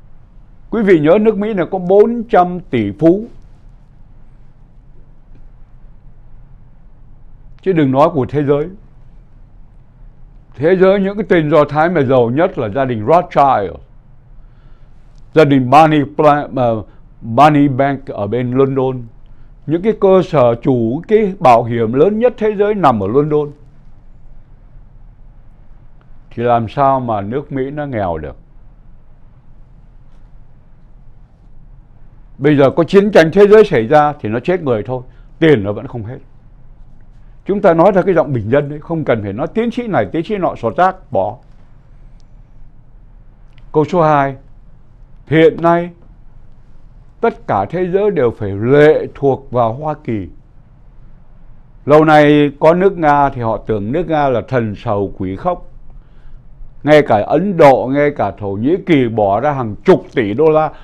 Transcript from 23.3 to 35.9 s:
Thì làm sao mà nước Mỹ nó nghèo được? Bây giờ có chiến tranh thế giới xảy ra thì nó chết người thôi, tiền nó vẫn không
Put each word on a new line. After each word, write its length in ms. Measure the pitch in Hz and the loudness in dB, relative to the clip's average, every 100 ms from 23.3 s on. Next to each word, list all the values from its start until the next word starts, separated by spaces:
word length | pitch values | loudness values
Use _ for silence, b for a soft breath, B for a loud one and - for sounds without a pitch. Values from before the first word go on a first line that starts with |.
| 151 147 143 - - - - - - - - - - - - - - - - - - - - - - - - - - - | -2 -4 -10 -20 -20 -20 -20 -20 -20 -20 -20 -20 -20 -20 -20 -20 -20 -20 -20 -20 -20 -20 -20 -20 -20 -20 -20 -20 -20 -16
Thì 120 | 117 | -6
làm 260 | 120 117 110 | -2 -2 -2
sao 320 | 147 135 135 | -2 0 0
mà 200 | 120 104 | -4 -6
nước 320 | 101 135 143 | -6 -8 -8
Mỹ 180 | 135 135 | -8 -8
nó 160 | 147 143 | -8 -8
nghèo 320 | 113 92 80 | -6 -6 -6
được? 180 | 71 - - - - - - - - - - - - - - - - - - - - - - - - - - - - - - - - - - - - - - - - - | -10 -16 -20 -20 -20 -20 -20 -20 -20 -20 -20 -20 -20 -20 -20 -20 -20 -20 -20 -20 -20 -20 -20 -20 -20 -20 -20 -20 -20 -20 -20 -20 -20 -20 -20 -20 -20 -20 -20 -20 -20 -4
Bây 180 | 143 143 | 0 2
giờ 140 | 131 | 2
có 140 | 170 | 0
chiến 280 | 165 196 208 | 2 2 4
tranh 180 | 180 160 | 4 4
thế 140 | 196 208 | 4 6
giới 180 | 214 | 6
xảy 220 | - 127 113 | 4 0 2
ra 260 | 151 147 - | 2 2 -2
thì 80 | 104 | -6
nó 120 | 120 | -4
chết 220 | 170 185 | -4 -4
người 200 | 143 110 | -2 -4
thôi, 200 | 104 127 127 b b - | -4 -10 -12 b b 0
tiền 260 | 160 120 | 2 2
nó 80 | 98 | 0
vẫn 140 | 107 | -8
không 180 | 131 | -10